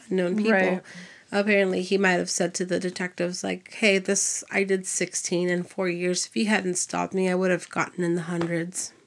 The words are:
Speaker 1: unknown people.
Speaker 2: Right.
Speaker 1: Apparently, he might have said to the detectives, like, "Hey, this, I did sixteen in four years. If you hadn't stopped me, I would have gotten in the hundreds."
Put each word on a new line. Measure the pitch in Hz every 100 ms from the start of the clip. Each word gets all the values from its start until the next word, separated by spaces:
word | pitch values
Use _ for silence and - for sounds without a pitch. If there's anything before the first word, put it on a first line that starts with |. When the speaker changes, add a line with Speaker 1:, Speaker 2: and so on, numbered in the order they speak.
| -
Speaker 1:
unknown | 185 175 214
people. | 214
Speaker 2:
Right. | 202 185 185 - 175 180 - -
Speaker 1:
Apparently, | 202 208 202 190 185
he | 185 196
might | 190 180
have | 180
said | - 175 -
to | 185
the | 180
detectives, | 185 180 180 - 175 180
like, | 196 185 - -
"Hey, | 220 196
this, | 190 196 - - -
I | 202
did | 196 190 185
sixteen | - 180 - - 175 180
in | 180
four | 180 - 185
years. | 175 180 180 -
If | 226
you | 214
hadn't | 208 185 180
stopped | - 175 175
me, | 190 185
I | 180
would | 185
have | 175 -
gotten | 170 - -
in | 175 175
the |
hundreds." | 165 170 170 170 170 - - -